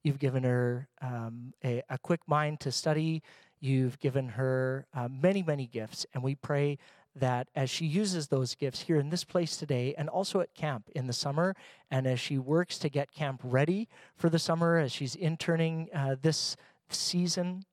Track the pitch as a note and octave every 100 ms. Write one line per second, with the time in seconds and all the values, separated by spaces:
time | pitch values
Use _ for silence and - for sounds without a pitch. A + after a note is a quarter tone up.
0 | D#3 C#3 C#3 B2+ B2+ B2 B2 B2 C#3 _
1 | B2+ B2 A2+ A#2 B2 - C3 A#2+ - C3
2 | - E3+ - D3+ D3+ D3+ C#3 - D#3 D#3
3 | D#3+ D#3+ - - _ _ C3+ C3 B2+ B2+
4 | C#3+ C3+ B2+ A2 C3 C3 C3 C3+ - B2+
5 | B2 C3 F3 G3 E3 C#3+ A#2+ A#2 A2 -
6 | - C3 C3 C#3 - C#3+ C#3+ C#3+ - -
7 | _ C3+ C3 B2 C3 - C3 - E3 E3+
8 | G#3+ F3 C#3+ C3+ B2+ - C#3 - - D#3
9 | C#3+ F3 - F3+ E3 - D3 B2+ B2+ D3+
10 | C#3+ F#3 G3 G3 E3+ - D3+ B2 - -
11 | B2+ A#2+ C#3+ D3 F3+ F#3+ - - _ C3
12 | C3 B2+ - C#3 C3 D#3+ F3 - D3+ C#3+
13 | C#3 - D3 C3 B2+ B2+ D3+ G3 A#3 -
14 | - _ E3+ D#3+ - E3 E3+ E3+ C#3+ -
15 | C3 - D#3+ E3 - E3 E3 D#3+ E3 E3
16 | C3+ C3 D3+ D#3 - - - _ _ -
17 | - F3 F3 F3 F3+ F#3 G3